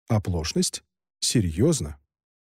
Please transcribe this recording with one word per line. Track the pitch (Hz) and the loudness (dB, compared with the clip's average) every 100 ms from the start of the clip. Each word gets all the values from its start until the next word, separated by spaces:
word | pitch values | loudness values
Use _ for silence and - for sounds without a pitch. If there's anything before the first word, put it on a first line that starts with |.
| - | -2
Оплошность? | 110 - 87 78 180 - - _ _ _ _ | -2 0 -2 -2 -2 -2 -4 _ _ _ _
Серьезно? | - 127 87 78 151 143 73 - _ _ _ _ _ | 0 0 0 2 2 2 -4 -12 _ _ _ _ _